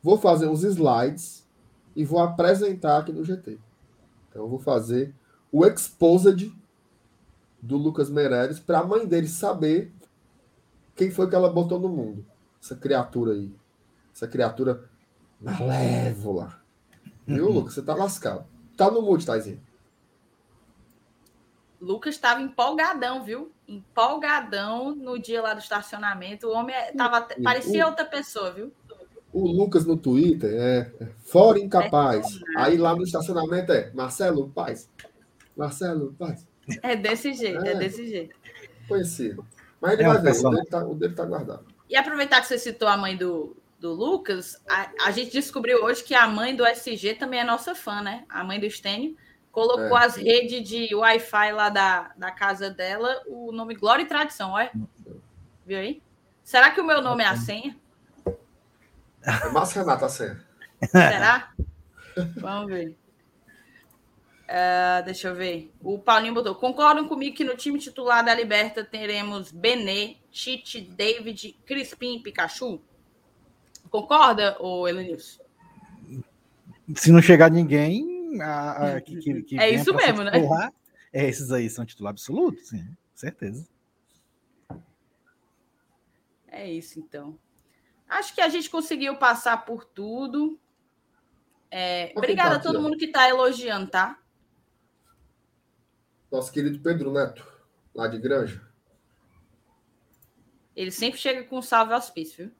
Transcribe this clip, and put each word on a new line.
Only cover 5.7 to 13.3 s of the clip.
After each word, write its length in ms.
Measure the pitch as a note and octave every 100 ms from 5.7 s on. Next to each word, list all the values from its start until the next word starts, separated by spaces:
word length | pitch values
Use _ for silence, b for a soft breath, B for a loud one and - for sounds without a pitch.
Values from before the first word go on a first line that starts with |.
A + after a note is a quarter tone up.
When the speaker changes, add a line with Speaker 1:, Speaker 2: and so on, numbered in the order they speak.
| - - _ E3 F3+ G3 F#3 G#3+ - _ _ _ _ _ _ _ _ _ _
Speaker 1:
do 160 | A#2 C#3+
Lucas 320 | D3+ D#3 C#3+
Meirelles 500 | D3 C#3+ B2 C3 D#3
pra 240 | - E3
mãe 220 | F3 G#3+ G#3+
dele 220 | E3+ D#3
saber 640 | - G3+ F3 D#3 E3 - - _ _ _ _ _ _ _ _ _
quem 160 | - F#3+
foi 180 | F#3 F#3
que 60 |
ela 160 | F#3 F3+
botou 300 | F3 E3+ F3+
no 80 | F#3
mundo. 360 | E3 A2 G2+ - _ _ _
Essa 140 | - B2
criatura 560 | C3+ C3+ B2 B2 A2+